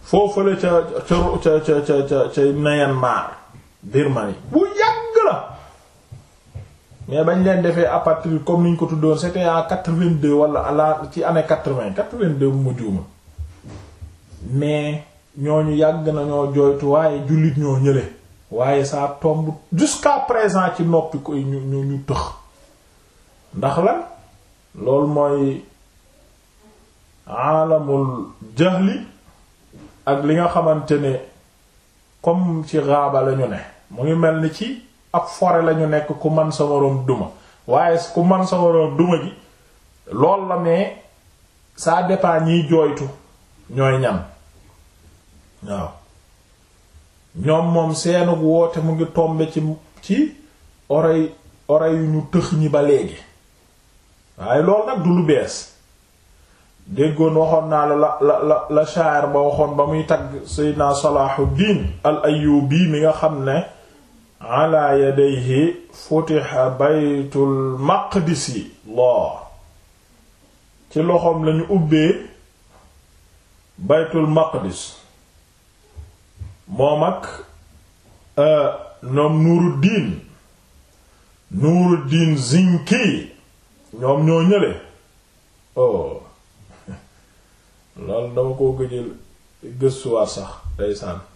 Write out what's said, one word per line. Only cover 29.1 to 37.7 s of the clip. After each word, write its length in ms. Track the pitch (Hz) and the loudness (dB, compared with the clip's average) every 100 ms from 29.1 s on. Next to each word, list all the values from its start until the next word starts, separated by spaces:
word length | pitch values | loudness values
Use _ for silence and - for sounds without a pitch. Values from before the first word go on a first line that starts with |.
| - _ _ _ _ _ - - _ - | -20 _ _ _ _ _ -20 -20 _ -2
ak 180 | 143 | 0
li 100 | 143 | 0
nga 140 | 160 175 | 0 2
xamante 440 | 170 160 151 139 147 | 0 0 0 0 0
ne 120 | 139 127 - _ _ _ _ _ _ _ _ _ | 0 -4 -8 _ _ _ _ _ _ _ _ _
comme 420 | - 175 180 160 156 | -2 0 0 -2 -2
ci 120 | 156 | -2
gaaba 440 | 139 143 143 135 | 2 2 2 0
la 100 | 131 | 0
ñu 140 | 135 123 | 0 -2
ne. 80 | 95 - - _ | -6 -12 -20 _
Mu 120 | 101 | -6
ngi 100 | 143 | -2
mel 260 | 165 165 160 | 2 2 2
ni 100 | 156 | -2
ci 300 | - 226 269 - _ _ | -4 -10 -10 -16 _ _
ab 140 | - - | -4 -4
forêt 340 | - 180 165 | -2 2 2
la 100 | 165 | 2
ñu 120 | 156 156 | 0 0
nekk, 260 | 151 151 143 | 0 -2 -4
ku 80 | 156 | 0
man 220 | 156 156 | 0 0
sa 120 | 151 | 0
moroom 400 | 147 143 139 135 127 | 0 2 2 0 -2
duma. 240 | 123 90 - - _ | -2 -4 -12 -20 _
Waaye 320 | - | -2